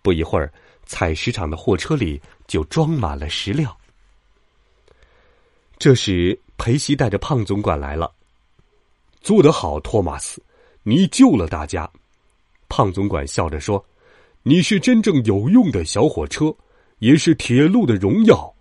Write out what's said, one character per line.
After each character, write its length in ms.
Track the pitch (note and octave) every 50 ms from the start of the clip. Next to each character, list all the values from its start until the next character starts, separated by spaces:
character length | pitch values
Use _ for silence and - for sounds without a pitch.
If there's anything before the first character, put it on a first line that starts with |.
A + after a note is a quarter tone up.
不 100 | _ G2+
一 140 | F2 D#2+ E2
会 140 | - - F2
儿， 120 | D2+ C#2+ _ _ _ _ _ _ _
采 280 | - - - - E2+ D#2+
石 160 | - - B2
场 180 | A#2+ - F2+ D2+
的 80 | D#2
货 200 | - - - G2+
车 180 | F2 - - D#3
里 260 | C#3+ A2+ E2 D2 C#2+ - - _ _ _
就 180 | - - F#2 D#2
装 240 | - - D#3+ D#3+ D3
满 280 | E3 C#3+ G#2 E2 C#2+
了 120 | C#2 C#2+ D#2+
石 240 | - - - G2
料。 240 | G#2 D3 D#3 A2+ - _ _ _ _ _ _ _ _ _ _ _ _ _ _ _ _ _ _ _ _ _ _ _ _ _ _ _ _ _ _ _ _ _ _ _ _ _ _ _ _ _
这 160 | - D3+ C3
时， 420 | A#2 - - F#2+ F2+ F2 F2+ - - _ _ _
裴 220 | - - A#2 B2 D3
西 180 | - - D3
带 140 | C3+ C#3+ A2
着 80 | G2 G2
胖 260 | - - D#3 B2+ G#2+
总 160 | - G2+ G2+
管 180 | - F#2 E2 D2
来 160 | C#2+ C#2 D2
了。 160 | D#2 E2+ - _ _ _ _ _ _ _ _ _ _ _ _ _ _ _ _ _ _ _ _ _ _
“做 220 | _ - G#3 G#3+
得 100 | D#3 D3
好， 260 | E3 - - E2+ D2 D2+
托 200 | - - - G#2+
马 180 | F#2 E2 D2 D2
斯， 240 | - - - - _ _ _ _ _ _ _ _
你 240 | _ G#2 A2+ D#3+ F#3+ E3+
救 240 | - - C4 B3+
了 140 | E3+ G#2+ E2+
大 200 | D#2+ - D#2 D2+
家。” 220 | D2+ - E2+ D2+ - _ - _ _ _ _ _ _ _ _ _ _ _ _ _ _
胖 220 | - - B2 G2
总 160 | F2 F#2+ G2
管 200 | G2+ F#2+ D#2 C#2+
笑 240 | C#2 - - F#2 D#2+
着 100 | D#2 D2+
说 240 | D2+ - G2+ G2 - _ _ _ _ _ _ _ _ _ _ _
，“你 200 | _ A2+ D3 F3+
是 180 | F3 - A3 F#3+
真 220 | - B3+ B3 A3+
正 200 | G#3 A3 F3 C#3 A#2
有 240 | A2 G2+ G2 G#2+ C#3
用 200 | G3 B3+ A#3 E3+
的 140 | - G2 D#2+
小 240 | - - G2+ A#2+ D#3
火 180 | - - D2+
车， 300 | D2 - - D#3 D#3 D3+ _ _ _ _ _ _ _ _ _
也 140 | A2 A2+ D3
是 200 | D#3+ - E3+ D#3
铁 300 | - - - A#2+ B2+ C#3+
路 200 | E3 F#3+ B3 G#3
的 100 | C3 A2
荣 300 | G2 G2 F#2+ C#3 G#3 A3+
耀。” 300 | A3 E3 - - - _ _